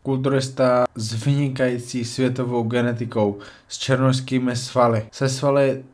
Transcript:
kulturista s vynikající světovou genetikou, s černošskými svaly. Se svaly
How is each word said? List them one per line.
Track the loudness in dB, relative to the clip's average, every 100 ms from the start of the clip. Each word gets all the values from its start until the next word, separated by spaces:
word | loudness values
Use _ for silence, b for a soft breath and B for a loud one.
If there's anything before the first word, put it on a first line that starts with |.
kulturista | -4 -2 0 0 -2 0 2 4 2 -2
s | -6 -4 0
vynikající | 0 0 0 -2 -2 -4 -6 -6
světovou | 0 0 0 -2 0
genetikou, | 0 0 0 -2 -4 0 0 0 B B B
s | -10
černošskými | 0 2 4 2 0 0 0 -2
svaly. | -2 2 4 2 -2
Se | -4 -2
svaly | 0 2 2 2 0 -6